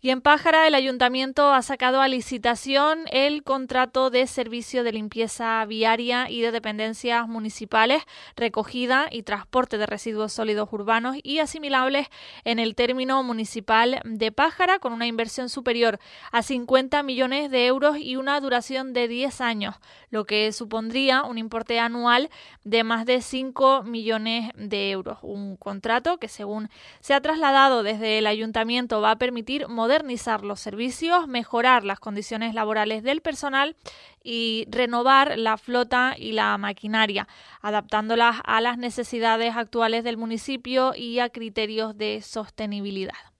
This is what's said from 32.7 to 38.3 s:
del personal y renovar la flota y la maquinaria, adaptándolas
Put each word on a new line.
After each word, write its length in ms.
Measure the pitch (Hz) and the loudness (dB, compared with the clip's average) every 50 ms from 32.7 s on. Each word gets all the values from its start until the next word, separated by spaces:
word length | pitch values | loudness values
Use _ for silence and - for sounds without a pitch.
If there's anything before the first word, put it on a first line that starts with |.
| 220 220 208 214 220 220 214 | 0 0 0 0 -2 -4 -2
del 200 | 254 277 320 _ | -2 -2 -2 _
personal 520 | 330 294 - - 285 269 269 277 302 320 _ _ - - - - - _ _ _ | -6 -6 -4 -6 -2 0 0 0 0 -2 _ _ -20 -20 -20 -20 -20 _ _ _
y 440 | 240 233 233 226 226 220 220 226 - | -8 -6 -4 -2 -2 -2 -4 -6 -6
renovar 640 | 208 233 254 240 240 240 240 262 269 269 277 294 - | -2 -2 0 0 0 0 4 6 6 6 6 4 0
la 200 | 226 226 220 220 | -2 0 0 -2
flota 580 | 214 _ - 240 247 247 240 254 247 254 254 - | -2 _ -2 0 0 0 2 2 2 2 2 -2
y 140 | - - 220 | -4 -8 -4
la 260 | 220 214 208 208 208 202 | -2 0 0 0 0 -2
maquinaria, 680 | 202 202 202 - - 208 214 220 220 208 202 196 202 - - - - - - - | -4 -6 -8 -8 -8 -4 2 2 2 2 2 -4 -6 -6 -12 -20 -20 -20 -20 -8
adaptándolas 760 | - 208 208 208 208 - - 214 214 220 233 233 233 233 | -6 -2 -2 -2 -2 0 -2 -2 0 0 2 4 4 4